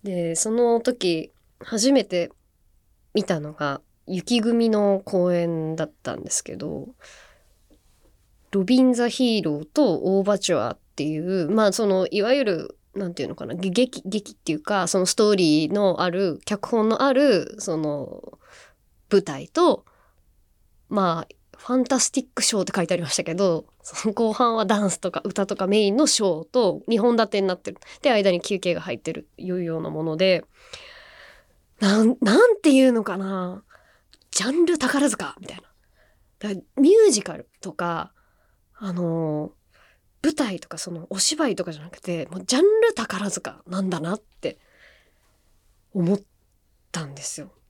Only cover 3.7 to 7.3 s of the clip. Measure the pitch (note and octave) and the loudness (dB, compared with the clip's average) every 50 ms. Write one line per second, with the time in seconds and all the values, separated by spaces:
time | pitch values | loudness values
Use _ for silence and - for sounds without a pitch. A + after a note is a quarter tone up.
3.7 | C#3 C#3 _ _ _ _ _ - - F3+ E3+ - A#3+ A#3+ G#3+ A#3 A#3+ A#3 A#3 A3+ | -6 -6 _ _ _ _ _ -8 -8 -6 -2 0 0 0 2 2 2 2 2 2
4.7 | G#3+ G#3 G#3 G3+ G3 F#3+ G3 - - F#3 F3 F3+ F3 F3 E3+ E3+ E3+ D#3+ D#3+ D#3 | 2 2 2 2 2 0 -2 -2 0 0 2 2 2 0 0 -2 -2 -4 -4 -6
5.7 | D#3+ D#3+ D#3+ - _ _ _ - - - - - - - - - - - - - | -4 -6 -6 -8 _ _ _ -10 -10 -10 -8 -6 -6 -6 -6 -8 -12 -10 -10 -8
6.7 | D#2 - C#3 - B3+ _ _ - - - - _ | -8 -10 -10 -14 -18 _ _ -20 -20 -20 -20 _